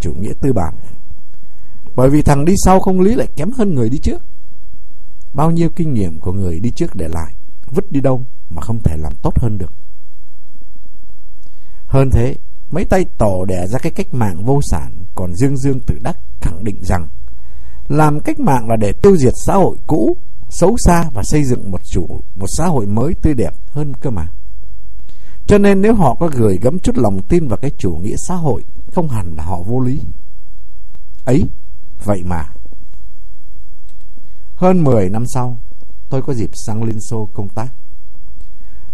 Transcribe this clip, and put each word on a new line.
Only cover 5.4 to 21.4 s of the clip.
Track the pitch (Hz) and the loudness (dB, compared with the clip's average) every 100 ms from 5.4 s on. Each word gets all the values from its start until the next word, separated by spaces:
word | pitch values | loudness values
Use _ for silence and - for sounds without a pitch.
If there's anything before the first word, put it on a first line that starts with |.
| 156 | 2
nhiêu | 165 165 - | 2 2 2
kinh | 160 | 0
nghiệm | 120 92 78 | 2 0 0
của | - | 0
người | 98 95 82 | 0 0 0
đi | 117 | 0
trước | - - | 0 0
để | 90 80 | 0 0
lại, | 82 80 - - - - | 0 0 0 0 0 0
vứt | 147 143 | 0 0
đi | 143 | 0
đâu | 135 127 127 - - | 0 0 0 0 0
mà | 80 | -2
không | - 117 | -2 0
thể | - 78 | 0 0
làm | 107 - | 0 0
tốt | - 180 | 0 0
hơn | 117 101 | 0 0
được. | 87 - - - - - - - - - - - - - - - - - - - - - - | 0 0 0 0 0 0 0 0 0 0 0 0 0 0 0 0 0 0 0 0 0 0 2
Hơn | 135 135 | 2 4
thế, | 120 123 139 - - - | 2 2 0 0 0 0
mấy | 147 | 0
tay | - 190 165 - | 0 0 0 0
tổ | 110 92 | 0 0
đẻ | 95 90 92 | 0 -2 -2
ra | 123 | -2
cái | 165 | -2
cách | 156 196 | -2 -2
mạng | 135 107 82 | 0 0 0
vô | 107 143 | 0 0
sản | 143 82 65 - 95 | 0 0 -2 -2 -2
còn | - 90 | -2 -2
dương | 87 135 135 | 0 0 0
dương | 135 131 | 0 0
tự | - 76 | 0 0
đắc | 131 175 - - | 0 0 0 0
khẳng | - 87 | 0 0
định | 110 - | -2 0
rằng | 90 92 78 - - - - - - - - | 0 0 0 0 0 0 0 0 0 0 0
làm | 143 156 147 | 2 2 0
cách | 147 311 | 0 0
mạng | 240 131 113 | 0 0 0
là | 113 | 0
để | 104 | 0
tiêu | - 208 185 | 2 4 4
diệt | 127 - | 2 0
xã | - | 0
hội | 185 156 - - | 0 0 0 0
cũ, | 147 254 349 - - - | 0 0 0 -2 -2 -2
xấu | - 180 240 - | 0 0 2 2
xa | 170 160 | 2 2
và | 113 | 0
xây | 98 151 | 0 0